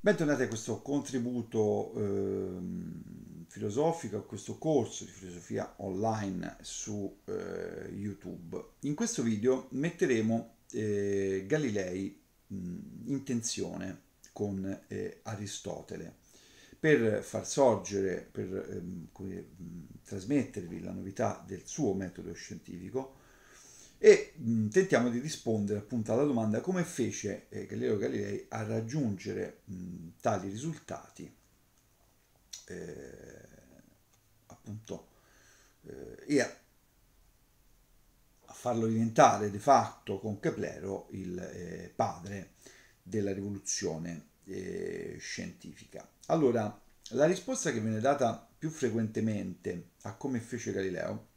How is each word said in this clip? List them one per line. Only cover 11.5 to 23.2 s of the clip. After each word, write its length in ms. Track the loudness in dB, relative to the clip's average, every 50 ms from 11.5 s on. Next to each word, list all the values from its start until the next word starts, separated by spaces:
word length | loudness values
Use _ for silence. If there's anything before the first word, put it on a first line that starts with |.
| 2 2 2 2 0 0 0 0 -2 -2 -4 -4 -6 -12 _ _ _ _ _ _
mm, 260 | -8 -8 -6 -6 -6 -8 -10 -12 -14 -10 -4
in 180 | -2 -2 -2
tensione 760 | 0 -2 -2 -2 0 -2 -4 -2 -4 -4 -4 -6 -6 -6 -8 -10 -16 _ _ _ -20 -18
con, 500 | _ -2 -2 0 0 -2 -2 -4 -4 -6 -8 -8
eh, 320 | -6 -4 -4 -6 -8 -10
Aristotele 920 | _ -8 -6 -6 -6 -8 -8 -8 -6 -6 -8 -8 -8 -10 -10 -10 -10 -12 -14 -18 _ -20 -20 -20 -20 -20 -20 -20 -20 -20 -8 _
per 420 | 6 8 8 8 8 4 4 2
far 240 | -2 -2 -4 -4 -4
sorgere, 840 | 0 4 8 8 8 8 6 0 0 0 2 2 2 0 -2 -6 -8
per, 420 | -6 -6 -4 -2 -4 -4 -4 -4
ehm, 340 | -6 -6 -6 -8 -8 -10 -10 -12
come 160 | -12 -10 -8 -8
dire, 180 | -8 -8 -10 -12 -14 -14
mm, 220 | -14 -12 -12 -12 -14 -14 -18 -18 -12
trasmettervi 760 | -10 -8 -8 -2 2 2 2 2 0 -6 -8 -8 -6 -8 -8
la 100 | -8 -8
novità 540 | -8 -6 -8 -8 -2 0 0 0 0 -4 -8
del 160 | -10 -10 -10 -10
suo 300 | -10 -2 0 2 2 2
metodo 380 | 2 -2 -4 -8 -10 -10 -10
scientifico 880 | -10 -12 -12 -12 -12 -14 -12 -12 -12 -10 -10 -6 -6 -6 -6 -6 -16 -20